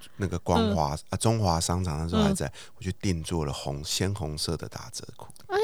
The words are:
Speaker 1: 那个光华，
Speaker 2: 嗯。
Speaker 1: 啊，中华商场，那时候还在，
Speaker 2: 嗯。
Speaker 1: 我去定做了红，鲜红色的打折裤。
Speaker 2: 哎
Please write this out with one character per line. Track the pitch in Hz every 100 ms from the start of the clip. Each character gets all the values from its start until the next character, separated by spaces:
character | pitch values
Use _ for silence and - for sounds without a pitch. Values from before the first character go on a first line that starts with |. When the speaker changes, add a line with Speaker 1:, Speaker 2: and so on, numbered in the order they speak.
| - -
Speaker 1:
那 | 95
个 | 87
光 | - 87 220 98
华， | 73
Speaker 2:
嗯。 | 73 -
Speaker 1:
啊， | 95
中 | 113 113
华 | 95 82
商 | - 90
场， | 90 78
那 | 82
时 | 87
候 |
还 | 104
在， | 95 69
Speaker 2:
嗯。 | - - -
Speaker 1:
我 |
去 | 92 -
定 | 104 82
做 | 78 85
了 | 73
红， | 65 71 69
鲜 | 73 - 95
红 | 101 78 76
色 | - 78
的 | -
打 | - -
折 | - - -
裤。 | - - -
Speaker 2:
哎 | 392